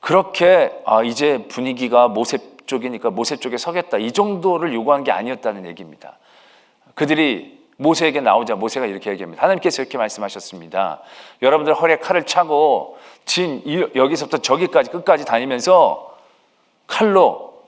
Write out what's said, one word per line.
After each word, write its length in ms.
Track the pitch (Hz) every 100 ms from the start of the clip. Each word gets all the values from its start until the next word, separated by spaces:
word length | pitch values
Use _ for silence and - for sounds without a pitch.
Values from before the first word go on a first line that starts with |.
그렇게, 720 | - - 277 - 175 185 139 - -
아, 160 | 110
이제 440 | 117 117 147 135 104
분위기가 600 | - 127 123 127 120 123
모세 300 | 104 117 139 - -
쪽이니까 460 | - 131 123 117 117
모세 260 | 98 117 143
쪽에 220 | 131 120
서겠다, 400 | - 175 175 -
이 140 | -
정도를 600 | - 208 196 175 175 165
요구한 320 | 117 113 143
게 80 | 135
아니었다는 540 | 90 113 127 117 104 90
얘기입니다. 500 | 85 87 73 - - _ _ _ _ _ _ _
그들이 680 | - 147 151 151 104 - - _ _
모세에게 380 | 143 165 160 147
나오자 340 | 123 101 117 104
모세가 300 | 110 135 123
이렇게 240 | 95 -
얘기합니다. 320 | 98 90 82
하나님께서 400 | 175 190 180 -
이렇게 160 | 131 131
말씀하셨습니다. 1040 | 110 - 101 98 - 92 82 92 95 76 - - - _
"여러분들 320 | 127 151 151
허리에 220 | 151 165 156
칼을 280 | - 180
차고 720 | 147 - 170 147 151 117 - - - -
진 380 | - - 180 131
이, 220 | - 156 170
여기서부터 440 | 131 135 156 147 151
저기까지 520 | - 170 180 - 135
끝까지 340 | 175 170 160
다니면서 920 | 147 117 131 127 123 180 131 71 - - _ _ _ _ _ _ _
칼로 800 | - 220 196 151 - - -